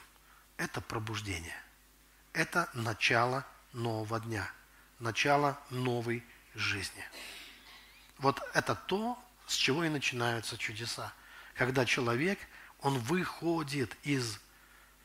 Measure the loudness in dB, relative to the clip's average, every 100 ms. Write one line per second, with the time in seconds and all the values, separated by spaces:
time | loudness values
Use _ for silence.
0 | -18 -20 -20 -20 -20 -6 -4 -4 -4 -6
1 | -4 -6 -4 -6 -6 -12 -14 -20 -20 -20
2 | -20 -20 -6 -2 0 0 -2 -2 -4 2
3 | 4 6 6 2 -4 -16 -14 -4 -2 -2
4 | -2 -4 -2 -4 -4 -8 -20 -20 -20 -6
5 | -4 2 6 6 6 0 -6 -2 2 2
6 | 0 -2 -4 -20 -16 -4 -2 0 -4 -8
7 | -14 -12 -14 -14 -16 -18 -20 -20 -20 -20
8 | -20 0 0 2 0 0 2 -2 0 0
9 | 0 -4 -10 -20 -4 0 2 2 2 0
10 | -2 0 0 0 -4 -6 -6 -6 -6 -6
11 | -8 -12 -20 -20 -14 0 2 4 4 4
12 | 4 4 2 0 -6 -18 -20 -2 0 2
13 | 2 2 0 -2 0 0 0 -2 -2 -4
14 | 0 0 0 -6 -14 -20 -20 -20 -20 -20